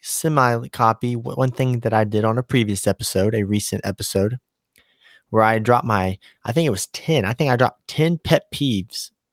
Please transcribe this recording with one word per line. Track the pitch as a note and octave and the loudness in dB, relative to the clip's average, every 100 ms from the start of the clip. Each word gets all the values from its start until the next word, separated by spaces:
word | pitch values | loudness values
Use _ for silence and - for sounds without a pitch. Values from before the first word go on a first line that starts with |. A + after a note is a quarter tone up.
semi-copy | - - D#3+ D3 B2 A#2 B2 - A2+ A2+ A#2+ A#2+ | -10 -4 0 2 2 2 -4 0 2 2 -2 -4
w-, | B2 C3+ | -6 -2
one | C3 | -2
thing | B2+ B2+ A#2+ | 0 -2 0
that | A2+ | 0
I | A2 | 0
did | G#2+ G#2+ A2 | 2 0 0
on | A#2+ | 0
a | |
previous | - B2+ G#2 G2 G2 | 0 0 0 0 -2
episode, | G2 A2+ - G#2 A2 | -2 -2 0 0 0
a | |
recent | G2 G#2 - G#2 G2 | 0 -2 -2 -6 -6
episode, | G2 G2+ G2 G#2 B2+ _ _ _ _ _ _ _ _ _ | -6 -4 0 0 -2 _ _ _ _ _ _ _ _ _
where | A2 | 2
I | A2 A2+ | 4 4
dropped | A2 A#2+ B2 | 2 2 2
my, | G2+ F#2 G2 _ _ | 0 0 -4 _ _
I | A2 | -4
think | B2 D#3 | 0 0
it | |
was | G2 - | -2 -6
ten. | - - D3 | -8 -2 0
I | F#2+ | 0
think | B2 C#3+ | 0 0
I | B2 | 2
dropped | B2+ - - | 2 0 -8
ten | - E3 E3+ | 0 0 0
pet | - D#3+ - | 2 2 0
peeves | - C#3+ G2+ - - - _ _ | -4 -2 -2 -4 -10 -14 _ _